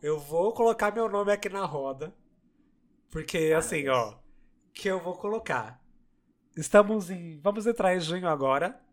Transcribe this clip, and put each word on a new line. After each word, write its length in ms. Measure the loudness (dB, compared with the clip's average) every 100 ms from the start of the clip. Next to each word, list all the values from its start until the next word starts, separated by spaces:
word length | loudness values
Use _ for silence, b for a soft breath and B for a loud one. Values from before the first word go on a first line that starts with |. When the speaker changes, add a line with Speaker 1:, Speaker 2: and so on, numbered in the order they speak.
Speaker 1:
eu 160 | -4 -4
vou 340 | -2 0 0
colocar 380 | 4 2 4 0
meu 140 | 0 -2
nome 220 | 0 2
aqui 180 | 0 -2
na 160 | -4
roda. 480 | -4 -4 -6 -8 -10 -14 _ _ _ _ _ _ _ _ _
Porque, 260 | -10 -4 0
Speaker 2:
Ai, 140 | 2
Speaker 1:
assim, 300 | 2 2 -2
Speaker 2:
meu 100 | 2
Deus. 120 | 2 0
Speaker 1:
ó, 40 | -6 -20 -20 _ _ _
que 160 | -6 -4
eu 100 | -2
vou 140 | -4
colocar. 680 | -8 -6 -6 -4 -4 -6 -14 _ _ _ _ _ _ _ -12
Estamos 540 | 4 6 6 2 -4
em, 280 | -10 -10 -4
vamos 240 | -2 0 0
entrar 280 | 2 2
em 60 | 2
junho 260 | 0 -2 0
agora. 540 | 0 2 2 0 -4 _